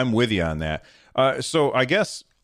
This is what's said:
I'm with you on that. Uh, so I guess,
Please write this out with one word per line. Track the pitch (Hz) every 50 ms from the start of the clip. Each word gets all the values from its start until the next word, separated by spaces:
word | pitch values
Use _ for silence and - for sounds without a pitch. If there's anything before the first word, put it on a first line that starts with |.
I'm | 131 127
with | 110 113 123 113 107
you | 92 82
on | 80 80 78
that. | 80 78 78 78 - - - - _ _ -
Uh, | - 131 135 - -
so | 127 - - 165 147 135 -
I | 127 131
guess, | 127 170 208 196 - - - - _ _ _